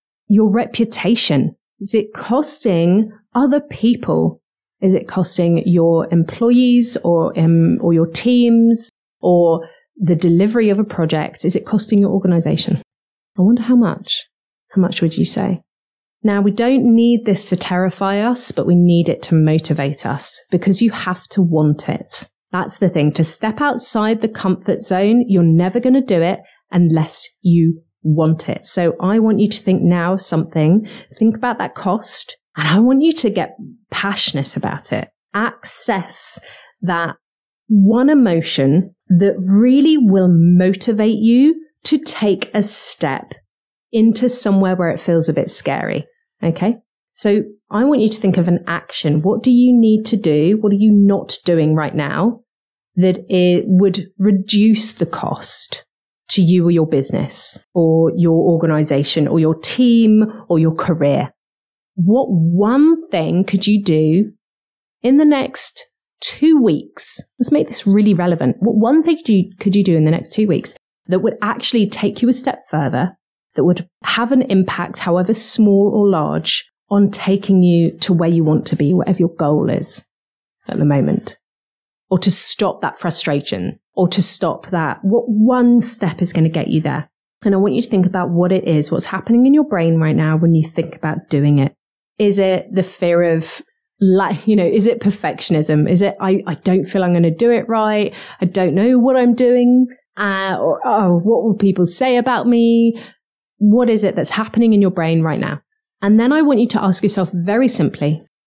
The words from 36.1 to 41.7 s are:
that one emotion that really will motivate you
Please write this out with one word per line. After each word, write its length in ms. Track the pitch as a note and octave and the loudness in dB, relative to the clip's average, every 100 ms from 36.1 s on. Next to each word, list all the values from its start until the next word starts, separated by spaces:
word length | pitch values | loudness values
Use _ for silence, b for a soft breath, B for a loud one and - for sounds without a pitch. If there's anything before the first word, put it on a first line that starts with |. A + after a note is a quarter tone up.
| - - - B B B - | -8 -8 -8 B B B -10
that 340 | F3+ E3+ E3 - _ _ _ _ - | -4 -4 -4 -8 _ _ _ _ 0
one 420 | G#3 G3 A#3 C#4 | 2 4 4 4
emotion 840 | D4 G#3+ E3 D#3 - C3+ E3 F#3 _ - | 4 4 2 -2 -2 2 2 0 _ 0
that 280 | F3 G3+ G3 | 2 2 0
really 600 | F#3 G3+ B3 C#4 D#4 D4+ | 0 2 4 4 4 4
will 320 | G#3+ F#3+ F3+ | 4 4 4
motivate 880 | E3+ E3+ F3+ F#3 F#3 A#3+ G#3+ G#3+ G#3 | 4 6 4 4 0 -2 0 0 0
you 440 | A3 A#3+ D4 D#4+ - | 2 4 4 2 -8